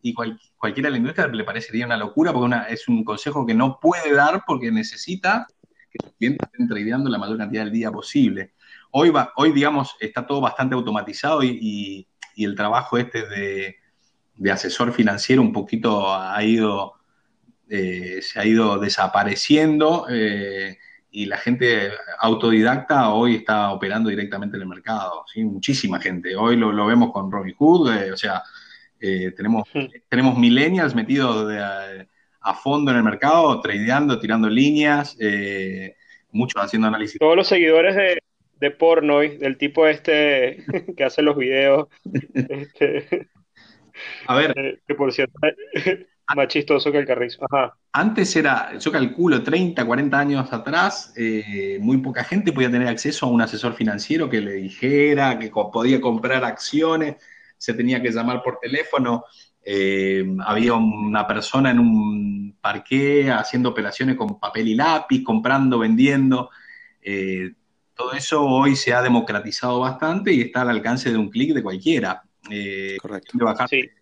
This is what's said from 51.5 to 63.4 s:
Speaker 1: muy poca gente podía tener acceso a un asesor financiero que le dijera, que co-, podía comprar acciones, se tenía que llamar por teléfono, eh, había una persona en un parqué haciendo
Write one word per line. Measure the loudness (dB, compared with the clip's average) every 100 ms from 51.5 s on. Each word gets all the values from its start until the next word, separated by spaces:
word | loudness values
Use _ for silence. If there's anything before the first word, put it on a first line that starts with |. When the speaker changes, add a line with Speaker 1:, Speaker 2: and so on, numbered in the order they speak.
| -6 -6 -2
Speaker 1:
muy | 2 2
poca | 0 -6
gente | -2 0 0
podía | 0 0
tener | 2 0
acceso | -2 -6 -2 0
a |
un | 2
asesor | 0 -2 -6
financiero | -2 -2 -2 -2 -2 0
que | -2
le | -4
dijera, | -8 -10 -6 0 4 4 4 2 0
que | -4
co-, | -4 -2
podía | 0 2 2
comprar | 2 -2 -2 -2 -2
acciones, | -6 -4 0 0 0 -2 -6 -20 -20 _ _
se | -6
tenía | -2 0 0
que | 0
llamar | -2 -2 -2
por | -4 -6
teléfono, | -6 -4 -2 0 0 -2 -6 _ _ _
eh, | -4 0 0 2 0 0 -2 -4 -2
había | 0 2 2
una | 2 0 -2 -2 0
persona | -4 -2 0 2
en | 4
un | 4 4 2 -2 -4 -6 -10 _
parqué | -6 -6 -2 0 2 2 2
haciendo | 0